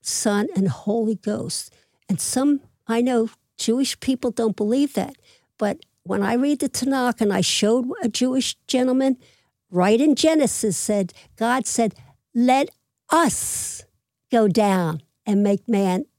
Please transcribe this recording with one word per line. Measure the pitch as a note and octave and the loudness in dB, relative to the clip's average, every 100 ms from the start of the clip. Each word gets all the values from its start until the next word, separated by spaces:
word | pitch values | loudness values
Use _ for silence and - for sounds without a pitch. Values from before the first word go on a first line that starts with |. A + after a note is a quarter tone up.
Son, | - - A3+ G3+ G#3 F4 | -6 -4 0 0 -2 -2
and | F#3+ | -2
Holy | - - A3 A3 G#3+ | -2 -4 -2 -2 -4
Ghost. | - G#3 - - - _ _ _ _ | -6 -6 -6 -10 -12 _ _ _ _
And | G3+ | -6
some, | - B3 C#4 C#4+ - _ - | -2 0 0 0 -4 _ -4
I | A3+ | 0
know | B3 A#3+ A3+ _ _ _ | 0 0 -2 _ _ _
Jewish | - A#3 C4+ - | -2 0 -2 -4
people | - C4 B3 | -4 -2 -2
don't | A3 A3+ G3 | -2 -2 -2
believe | G#3 B3+ C#4+ | -2 0 0
that, | - - - _ _ _ _ | -2 -6 -10 _ _ _ _
but | G#3 - _ _ | -4 -4 _ _
when | - G3+ | -6 -2
I | G3 | 0
read | A#3+ C#4 D4 | 0 0 0
the | C#4+ | -2
Tanakh, | - B3+ C4+ B3 A3+ | -4 -2 0 0 0
and | G#3 | 0
I | G3 | 0
showed | - - G#3 A#3 B3 G4 | 0 0 2 2 -2 -4
a | C#4+ | -4
Jewish | - B3+ B3+ B3 - _ | -2 0 0 -2 -8 _
gentleman, | B3+ B3+ C4 C4+ B3+ _ _ _ _ _ | 0 2 2 0 -2 _ _ _ _ _
right | F3+ F#3 A3+ | 0 2 4
in | D4+ | 4
Genesis, | C4+ D#4 D#4+ C4 - A3 E3+ | 4 4 4 2 0 -2 -2
said, | - G#3 F#3 - _ | -2 -2 -2 -6 _
God | _ A3+ B3+ - | _ -2 -2 -2
said, | - A3+ - - _ _ | 0 -2 -2 -20 _ _
"Let | A#3 B3 C4 C#4+ _ _ _ _ | 0 4 4 2 _ _ _ _
us | D#4+ D#4 - - - - - - _ _ _ _ | 2 2 0 -6 -8 -8 -12 -18 _ _ _ _
go | A#3 G#3+ | 2 4
down | F#3 G#3 F#3+ E3+ D#3 _ _ - | 4 2 2 0 -4 _ _ -2
and | G3+ | 0
make | G3+ G3+ - | 2 0 0
man | G#3 G3 F#3 D4+ | 0 0 -2 -4